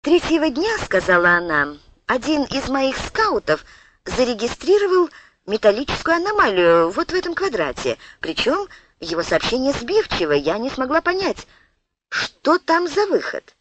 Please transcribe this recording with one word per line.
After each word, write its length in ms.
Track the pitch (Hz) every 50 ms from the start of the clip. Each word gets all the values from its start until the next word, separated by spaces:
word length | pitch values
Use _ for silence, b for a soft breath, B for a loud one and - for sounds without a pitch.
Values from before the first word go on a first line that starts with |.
Третьего 480 | - 285 330 349 - - 320 320 294 320
дня, — 260 | 240 269 359 440 453 403 -
сказала 460 | - - 190 175 - 185 175 175 175
она, — 480 | 175 175 175 170 156 147 143 147 147 147 _ _ _ _ _
один 380 | - 226 254 220 285 311 294 269
из 240 | 220 - 277 - -
моих 300 | 262 269 269 269 254 -
скаутов 640 | - - - - 427 415 311 403 - - 156 - b b b b b b b b _
зарегистрировал 1040 | - - - 254 240 240 202 220 240 - - - 277 392 415 403 370 370 370 349 302 B B B B B B _
металлическую 720 | - 208 220 - 214 202 226 285 - - - - 311 330
аномалию 720 | 339 349 403 415 415 370 247 196 180 175 170 170 170 165 165
вот 200 | 196 262 349 -
в 40 | 330
этом 200 | 370 - 359 339
квадрате. 640 | - 370 392 262 190 156 139 120 - - 127 113 B B B B B
Причём 480 | - 165 156 - - 226 302 392 403 B B B B B B B
его 220 | - 165 165 165
сообщение 500 | 170 - 185 160 - - 226 254 262 277
сбивчиво, 600 | 277 - 247 240 381 440 - - - - 180 151
я 260 | 147 143 139 151 175 208
не 100 | 233 269
смогла 320 | - 269 262 254 294 330
понять, 460 | - 349 370 381 392 320 214 - - b b b b b b b _ _ _ _ _ _
что 480 | - - - - _ _ _ 277 330 359
там 280 | _ - 320 339 349
за 200 | 339 285 381 427
выход. 480 | 403 320 185 - - - - _ - _ _